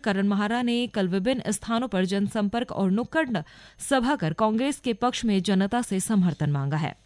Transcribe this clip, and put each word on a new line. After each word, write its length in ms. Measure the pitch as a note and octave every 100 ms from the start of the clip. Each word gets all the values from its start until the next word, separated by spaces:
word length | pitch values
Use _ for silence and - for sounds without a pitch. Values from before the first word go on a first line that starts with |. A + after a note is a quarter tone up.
करण 240 | A3+ F#3+ G3+
महारा 340 | G3+ G#3 A#3+
ने 240 | B3 A#3+ A#3+
कल 220 | A3+ F#3
विभिन्न 440 | G3 G3 C4+ -
स्थानों 360 | G#3 - A3+ B3+
पर 160 | F#3
जनसंपर्क 680 | F#3 G3+ G3+ A3+ G3+ A#3 -
और 180 | - F#3+
नुक्कड़ 380 | G3 B3 D#4+ D4 G3+ - - - -
सभा 360 | - C4+ A#3+ D4
कर 160 | C4
कांग्रेस 460 | - A3 A3 C4+ C#4
के 120 | B3+
पक्ष 300 | A3 B3 -
में 160 | A3+ G3
जनता 400 | F3+ F#3+ G3 A#3+
से 180 | A#3+ F#3+
समर्थन 500 | - G#3+ F3+ D3+ D3
मांगा 260 | C#3+ C#3 D3+
है। 220 | D#3+ -